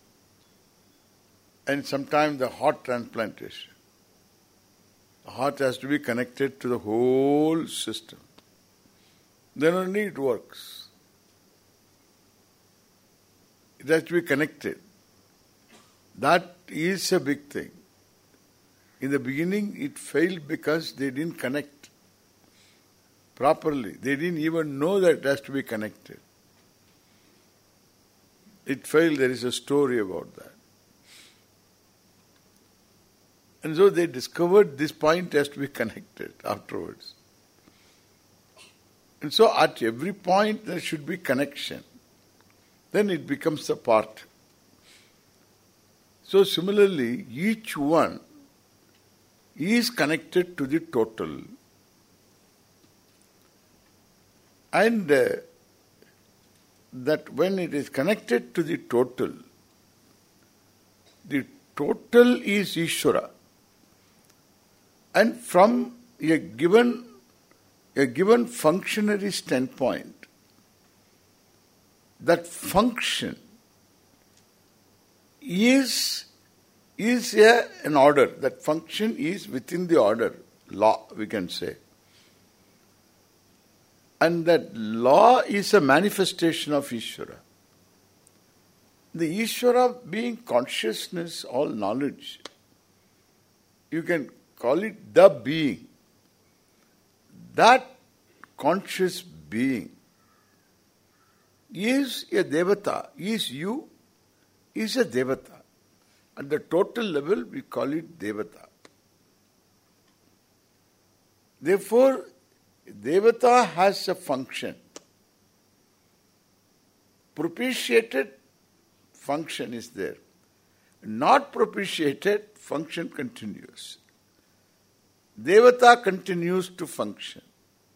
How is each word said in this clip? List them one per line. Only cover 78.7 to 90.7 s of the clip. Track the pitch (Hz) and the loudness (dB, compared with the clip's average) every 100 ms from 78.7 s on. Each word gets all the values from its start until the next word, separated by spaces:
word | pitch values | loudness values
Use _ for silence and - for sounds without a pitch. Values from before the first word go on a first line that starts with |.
| 160 160 - 214 226 | -4 -4 -4 -4 -2
is | 151 196 - | -4 -6 -8
within | 127 117 175 180 | -10 -8 -6 2
the | 160 | 4
order, | 104 117 110 - - _ - | 4 4 -2 -4 -16 _ -14
law, | 95 107 92 - 92 | 0 2 2 -4 -12
we | 107 | -8
can | 110 87 | -6 -6
say. | - 90 - _ _ _ _ _ _ _ _ _ _ _ _ _ _ _ _ _ _ _ _ _ _ _ - | -8 -10 -10 _ _ _ _ _ _ _ _ _ _ _ _ _ _ _ _ _ _ _ _ _ _ _ 0
And | 165 170 165 | 0 2 2
that | 165 120 113 | 2 0 -8
law | 107 110 120 147 220 254 | -6 0 4 8 8 8
is | - 202 190 | 4 -2 2
a | 202 | 4
manifestation | 143 139 202 202 185 - 165 160 - | 6 4 4 0 -2 0 -2 -2 -2
of | 147 139 | -4 -4
Ishvara. | 117 - - - - _ _ _ _ _ _ _ _ _ _ _ _ _ _ _ _ _ | -8 -10 -12 -16 -16 _ _ _ _ _ _ _ _ _ _ _ _ _ _ _ _ _
The | - 165 180 | -6 -4 -4
Ishvara | 226 - 247 240 247 - 147 | -4 0 2 4 2 0 -8
being | 196 240 233 | -6 -6 -8
consciousness, | - 120 131 | -2 0 0